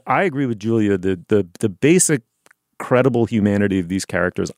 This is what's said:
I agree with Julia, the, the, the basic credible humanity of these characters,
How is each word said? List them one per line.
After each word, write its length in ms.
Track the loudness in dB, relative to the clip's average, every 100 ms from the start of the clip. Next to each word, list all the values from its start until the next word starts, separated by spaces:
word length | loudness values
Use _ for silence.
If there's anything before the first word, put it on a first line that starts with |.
| 0
I 160 | -2
agree 240 | 0 -2 -4
with 100 | -4
Julia, 400 | -2 0 2 0
the, 260 | -2 -4 0
the, 200 | 0 0 -4
the 100 | -6
basic 540 | 0 2 4 2 -2 -6 _ _ _ _ -18
credible 460 | 0 2 2 2 0
humanity 520 | 2 2 2 0 0
of 100 | -2
these 160 | -4
characters, 480 | -4 -2 -2 -2 -6